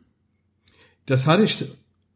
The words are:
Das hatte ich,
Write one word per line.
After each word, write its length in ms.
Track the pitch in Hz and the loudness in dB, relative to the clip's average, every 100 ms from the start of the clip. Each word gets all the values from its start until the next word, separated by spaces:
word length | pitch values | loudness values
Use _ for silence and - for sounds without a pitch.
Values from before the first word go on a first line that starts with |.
| _ _ _ _ _ _ _ _ _ _ - | _ _ _ _ _ _ _ _ _ _ -4
Das 220 | 131 151 | 0 2
hatte 160 | 180 | 2
ich, 200 | 220 - - - _ _ _ | 0 -2 -10 -16 _ _ _